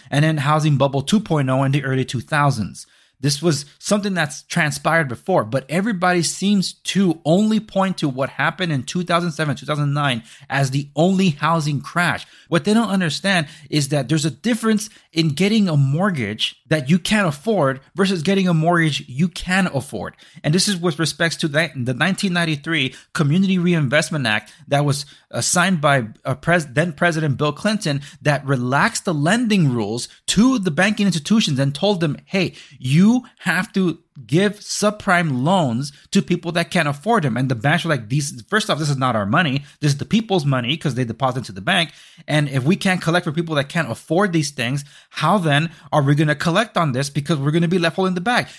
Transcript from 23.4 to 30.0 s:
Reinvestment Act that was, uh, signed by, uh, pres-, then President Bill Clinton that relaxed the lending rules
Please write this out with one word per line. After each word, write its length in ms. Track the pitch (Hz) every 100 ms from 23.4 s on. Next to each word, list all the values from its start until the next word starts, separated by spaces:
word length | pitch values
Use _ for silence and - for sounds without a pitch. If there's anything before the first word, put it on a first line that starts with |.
| 190 185
Reinvestment 680 | 175 170 135 147 - 156 117
Act 260 | 107 - - -
that 180 | 143 147
was, 200 | 139 - - _
uh, 100 | -
signed 400 | - 180 175 180
by, 260 | 147 139 107 -
uh, 120 | 135 -
pres-, 320 | - 175 147
then 260 | 120 175
President 440 | 147 175 160 156 123
Bill 140 | 147
Clinton 500 | 147 208 208 160 143 - -
that 240 | 151 139 139
relaxed 600 | 131 123 143 214 226 -
the 80 |
lending 600 | 156 151 226 240 208 147
rules 340 | 120 104 120